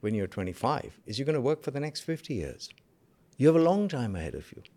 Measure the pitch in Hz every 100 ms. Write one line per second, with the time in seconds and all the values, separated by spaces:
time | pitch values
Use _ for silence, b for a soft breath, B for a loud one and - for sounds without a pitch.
0 | 107 107 95 - 92 87 117 147 - -
1 | - 110 139 156 123 156 151 139 147 -
2 | - 160 - 117 73 - - - _ _
3 | _ _ _ - 143 165 165 196 208 139
4 | 113 92 80 - - - -